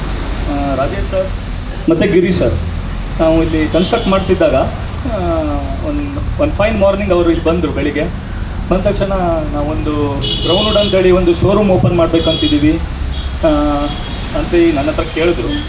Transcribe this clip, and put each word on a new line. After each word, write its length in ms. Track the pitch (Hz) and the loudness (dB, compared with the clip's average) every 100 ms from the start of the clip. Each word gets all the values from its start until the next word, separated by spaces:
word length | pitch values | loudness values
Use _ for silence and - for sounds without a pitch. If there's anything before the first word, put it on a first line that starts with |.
| - - - - - | -4 -4 -4 -4 -2
ಆ, 220 | 143 139 131 | -2 -2 0
ರಾಜೇಶ್ 360 | 135 127 - | -2 -2 -2
ಸರ್, 160 | - 143 - - - - - - | -2 -2 -4 -6 -6 -6 -4 0
ಮತ್ತು 240 | 160 156 | 2 4
ಗಿರೀಶ್ 240 | 170 190 - | 4 2 2
ಸರ್, 160 | - - - - - - - - | 0 0 -2 -4 -4 -6 -4 0
ನಾವು 240 | 320 330 | 2 4
ಇಲ್ಲಿ 240 | 320 320 302 | 2 0 0
ಕನ್‌ಸ್ಟ್ರಕ್ಟ್ 400 | 330 - 320 196 | 2 2 0 2
ಮಾಡ್ತಿದ್ದಾಗ, 480 | 196 190 - 320 - | 0 2 2 4 2
ಆ, 100 | - - - - 254 208 175 165 151 143 139 - 156 | 0 -4 -6 -6 -4 -2 -2 -2 -2 -2 -4 -4 -4
ಒಂದು, 560 | 147 147 285 - - | -2 -4 -4 -4 0
ಒಂದು 120 | - - | 0 2
ಫೈನ್ 240 | 214 208 | 0 2
ಮಾರ್ನಿಂಗ್ 340 | 196 196 202 | 2 2 2
ಅವರು 180 | 175 165 | 2 2
ಇಲ್ಲಿ 140 | 156 160 | 2 2
ಬಂದರು 260 | 175 147 | 0 0
ಬೆಳಿಗ್ಗೆ. 560 | 139 143 - - - - - - - - | -2 -2 -2 -4 -4 -6 -6 -6 -4 -2
ಬಂದ 120 | 185 | 0
ತಕ್ಷಣ 260 | 202 190 196 190 175 160 151 | 0 0 0 0 0 0 -2
ನಾವೊಂದು 380 | 147 147 156 156 147 143 143 143 - | -2 -2 -2 -2 -2 -2 -2 -2 -2
ಬ್ರೌನ್ವುಡ್ 340 | 160 185 214 208 | 0 2 2 2
ಅಂತೇಳಿ 340 | 202 190 185 | 2 2 4
ಒಂದು 220 | 185 175 | 4 2
ಶೋರೂಮ್ 380 | 170 175 208 202 | 2 2 4 4
ಓಪನ್ 260 | 180 - 175 | 4 2 2
ಮಾಡ್ಬೇಕಂತಿದ್ದೀವಿ, 840 | 165 165 165 - 302 294 302 330 - - - - - - | 2 2 2 0 2 2 2 2 -2 -4 -4 -4 -4 0
ಆ, 40 | 330 302 - 294 294 - - - - 330 | 2 2 2 0 -2 -4 -6 -6 -4 -4
ಅಂತ 140 | - | 0
ಈ 180 | 349 339 | 4 4
ನನ್ನ 180 | 294 302 | 2 0
ಹತ್ರ 140 | 302 | -2
ಕೇಳಿದ್ರು. 440 | - - 175 - - - | -2 0 0 0 -2 -4